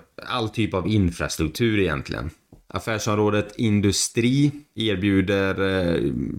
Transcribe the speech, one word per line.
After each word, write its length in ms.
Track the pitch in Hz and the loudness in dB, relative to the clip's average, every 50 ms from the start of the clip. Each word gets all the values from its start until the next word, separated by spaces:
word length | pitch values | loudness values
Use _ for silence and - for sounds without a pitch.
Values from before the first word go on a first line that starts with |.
| - _ _ - - | -10 _ _ -18 -12
All 220 | - 113 127 113 104 | -8 -6 -4 -4 -4
typ 260 | - 117 107 - - | -2 -2 -2 0 -2
av 140 | 95 85 98 | -2 -2 2
infrastruktur 880 | 107 107 95 85 85 - 76 71 - - 80 76 - - 120 113 107 101 | 2 4 4 2 2 -2 -6 -6 -2 -2 -4 -4 -2 0 0 0 2 2
egentligen. 520 | 95 82 76 67 - - - 53 64 85 - _ _ _ - - _ _ | 2 0 0 -2 -4 -6 -8 -6 -8 -10 -12 _ _ _ -20 -20 _ _
Affärsområdet 840 | - 95 - 117 113 104 - 117 104 104 107 104 104 104 104 - - | -10 -8 -6 -4 -6 -4 -2 -2 0 2 2 2 2 0 -2 -4 -4
industri 920 | - 127 110 104 104 98 101 95 - - - - 120 113 123 131 139 143 147 143 - - _ _ | -2 0 2 2 4 4 2 2 2 -2 -2 0 0 2 2 4 4 2 2 0 -2 -16 _ _
erbjuder, 800 | 107 113 107 101 90 98 101 98 95 95 92 101 98 98 95 95 92 | -4 -2 -2 -2 0 2 4 4 4 4 2 0 0 0 0 0 0
eh, 520 | 98 95 95 95 90 85 85 69 58 71 64 60 65 - - | -2 0 0 0 0 0 0 0 0 0 -2 -2 -4 -4 -6